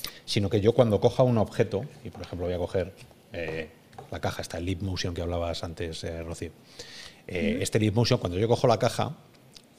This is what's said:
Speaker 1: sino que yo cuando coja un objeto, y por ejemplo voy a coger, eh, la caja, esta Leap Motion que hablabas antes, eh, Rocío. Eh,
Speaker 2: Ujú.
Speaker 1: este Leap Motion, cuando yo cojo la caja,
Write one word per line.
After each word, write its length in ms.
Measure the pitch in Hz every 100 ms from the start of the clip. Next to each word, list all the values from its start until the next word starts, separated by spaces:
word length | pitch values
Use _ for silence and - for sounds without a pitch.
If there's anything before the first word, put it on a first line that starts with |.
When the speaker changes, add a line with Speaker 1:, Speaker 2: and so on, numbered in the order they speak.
| - - -
Speaker 1:
sino 220 | - 98
que 140 | 110
yo 120 | 98
cuando 260 | 117 120 98
coja 240 | 117 -
un 160 | 127 117
objeto, 460 | 98 - 104 95 147 -
y 80 | 107
por 100 | 92
ejemplo 240 | 87 90 87
voy 80 |
a 60 | 90
coger, 340 | 87 98 87 - - - -
eh, 380 | 90 80 80 78 - - - -
la 80 | 98
caja, 240 | 98 -
esta 160 | 90 87
Leap 240 | 87 90
Motion 320 | 98 90 95 87
que 80 |
hablabas 400 | 85 87 85 82
antes, 400 | 87 80 85 80
eh, 180 | 87 82
Rocío. 300 | 82 85 85 - - - - - - - -
Eh, 280 | 90 - 113
Speaker 2:
Ujú. 80 |
Speaker 1:
este 160 | 95 117
Leap 160 | 107 101
Motion, 240 | 117 123
cuando 180 | - 87
yo 100 | 110
cojo 200 | 117 127
la 100 | 110
caja, 360 | 120 - 107 160 - - - - -